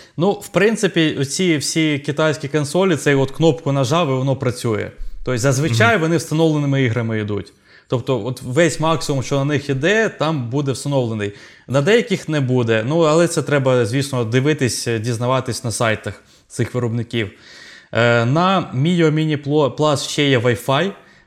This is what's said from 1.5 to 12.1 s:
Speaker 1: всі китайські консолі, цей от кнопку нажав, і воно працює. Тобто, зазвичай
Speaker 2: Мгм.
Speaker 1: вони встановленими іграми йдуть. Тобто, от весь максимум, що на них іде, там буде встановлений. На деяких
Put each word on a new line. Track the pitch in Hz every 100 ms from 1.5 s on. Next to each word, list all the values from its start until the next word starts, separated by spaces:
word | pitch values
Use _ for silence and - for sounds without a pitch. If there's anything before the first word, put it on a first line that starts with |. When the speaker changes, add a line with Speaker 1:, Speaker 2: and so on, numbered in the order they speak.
| 156
Speaker 1:
всі | - 165 156 143
китайські | 143 147 156 139 139
консолі, | 156 143 175 190 151
цей | 147 139
от | 131
кнопку | - 160 147 -
нажав, | 139 127 160 160
і |
воно | 131 135 135
працює. | 127 120 120 104 95 - - - -
Тобто, | 127
зазвичай | 131 127 160 117 220
Speaker 2:
Мгм. | 220
Speaker 1:
вони | 160 165
встановленими | - 156 165 151 143 135
іграми | 127 117 113 110
йдуть. | 104 101 95 _ _ - -
Тобто, | 127 120 120 107
от | 127
весь | 123 127 170 -
максимум, | 156 160 - 139
що | 120 139
на | 139
них | 147 143
іде, | 131 160 220 214
там | - 156 160 120
буде | 135 139
встановлений. | 123 147 139 120 110 101 101 - - -
На | 127
деяких | 143 226 233